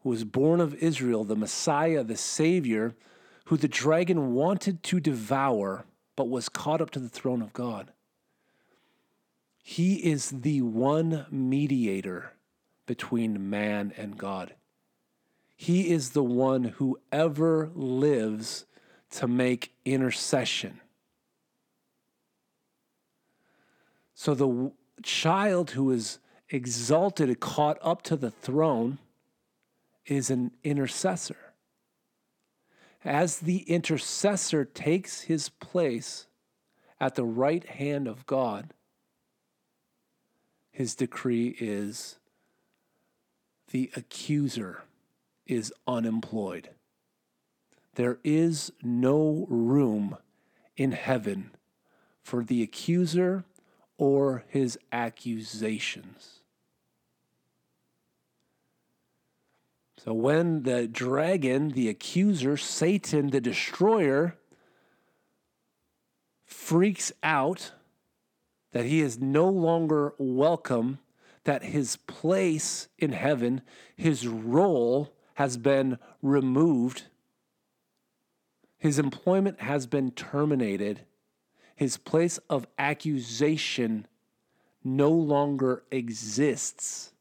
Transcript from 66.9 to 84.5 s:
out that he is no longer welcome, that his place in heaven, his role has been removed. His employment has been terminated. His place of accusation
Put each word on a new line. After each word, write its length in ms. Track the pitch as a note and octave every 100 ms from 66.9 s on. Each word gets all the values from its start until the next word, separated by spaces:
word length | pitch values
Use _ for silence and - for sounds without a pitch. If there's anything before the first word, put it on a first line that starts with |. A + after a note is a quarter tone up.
| F#3 - -
out 500 | D3+ D3+ C3+ F3+ - - _ _ _ _ _ _ _ _ _
that 120 | A#2+
he 160 | A#2+ D#3+
is 180 | D3 A2+
no 300 | C3+ C#3+ F3+
longer 640 | G3 E3 E3 D#3+ D3+ C#3+ -
welcome, 800 | C3+ B2+ D3+ E3+ - B2 A#2 C#3 _ _ _ _
that 180 | - C#3+
his 340 | - D3 B2 -
place 920 | - - D#3+ F#3+ F#3 D#3 - - - _
in 140 | D3+
heaven, 500 | G#2 C#3 C#3 A#2+ C3 - - - -
his 320 | E3 C3+ A#2+
role 880 | A2+ A2+ C3+ G3 D3 A#2 C3 D3 _ _ -
has 200 | C#3 B2
been 420 | B2 C#3 C3+ B2 - -
removed. 840 | C3+ C#3 C3+ C3 E3 C#3 B2 B2+ - _ _ _ _ _ _ _ _ _ _ _ _ _ _ _ _ _
His 200 | D#3 C#3+
employment 640 | C#3+ - - F#3+ G3 -
has 260 | G#2+ C#3+ B2
been 240 | C#3+ C3
terminated. 920 | - - C#3+ D3+ C#3 A2 G2 G2+ G2+ - _ _ _ _ _ _
His 240 | _ C#3 -
place 400 | - D#3+ E3+ - _
of 160 | C#3+ A#2 -
accusation 1300 | C#3 D3 D#3+ C#3 A#2 A2+ D3 D#3 - - A#2 A2 G#2+ _ _ _ _